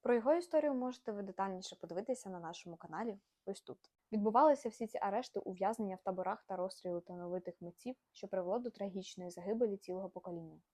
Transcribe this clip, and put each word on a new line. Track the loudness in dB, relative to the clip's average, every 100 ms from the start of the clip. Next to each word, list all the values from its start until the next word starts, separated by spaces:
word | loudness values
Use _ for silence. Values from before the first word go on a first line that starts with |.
Про | 4 4
його | 6
історію | 4 6 4 6
можете | 2 -2 -4 -6
ви | -4
детальніше | -6 -2 -2 -2 -8 -12
подивитися | -6 -4 -2 -4 -4
на | -8
нашому | -8 -10 -12 -14
каналі, | -8 -4 -4 -6 _ _ -8
ось | -8
тут. | -10 -16 _ _ _
Відбувалися | 2 6 8 8 8 0
всі | -4 -6
ці | -2
арешти, | 0 0 -2 -4
ув'язнення | -4 0 0 2 -2 -2
в |
таборах | -4 -2 -2 -4 -6
та | -2
розстріли | -2 -4 -4 -4
талановитих | -4 -10 -4 -4 -4 -10
митців, | -14 -10 -10 -10 _
що | -14 -4
привело | -2 0 0
до | -2
трагічної | -6 -6 -4 -8 -10 -10
загибелі | -6 -4 2 2 0
цілого | -6 -6 -6
покоління | -10 -10 -10 -10 -16 _